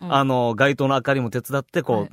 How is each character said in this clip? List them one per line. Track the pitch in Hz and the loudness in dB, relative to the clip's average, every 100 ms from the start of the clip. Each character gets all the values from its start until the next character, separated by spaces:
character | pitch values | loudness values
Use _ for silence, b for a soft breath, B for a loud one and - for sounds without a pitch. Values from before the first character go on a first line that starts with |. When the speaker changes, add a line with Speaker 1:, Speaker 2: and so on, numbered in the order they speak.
Speaker 1:
う | 180 | -2
ん。 | |
Speaker 2:
あ | 139 | 0
の、 | 135 127 120 110 | 2 2 2 2
街 | 139 127 | 2 2
灯 | 135 | 0
の | |
明 | 135 | 0
か | 127 | 0
り | 139 | 0
も | 120 | -2
手 | 123 | -6
伝 | - 139 | -4 -6
っ | |
て、 | - 180 | -4 -4
こ | 131 | 0
う、 | 110 | -2
Speaker 1:
は | |
い。 | 101 | -2